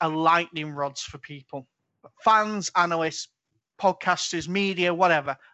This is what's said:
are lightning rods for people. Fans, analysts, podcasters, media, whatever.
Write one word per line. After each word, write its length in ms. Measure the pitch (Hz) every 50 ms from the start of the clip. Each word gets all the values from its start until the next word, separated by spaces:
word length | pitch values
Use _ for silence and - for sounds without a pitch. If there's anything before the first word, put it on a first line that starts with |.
| 170
are 80 | 160
lightning 600 | 156 156 160 160 165 170 170 170 - 156 151 151
rods 300 | 147 143 143 139 139 -
for 160 | - - -
people. 500 | 143 - - 147 139 131 _ - 139 131 _ _ _ _ _ _ _ _ - _ _ -
Fans, 480 | 226 220 214 214 214 214 202 175 - -
analysts, 520 | 185 175 170 170 165 160 160 151 - - - _ _ _ _ _ _ _ _ _ _
podcasters, 680 | - 190 180 - - 185 180 - - - - 170 147 156
media, 440 | 180 196 202 196 190 170 175 175 175
whatever. 440 | 165 185 175 165 151 139 139 135 - _ _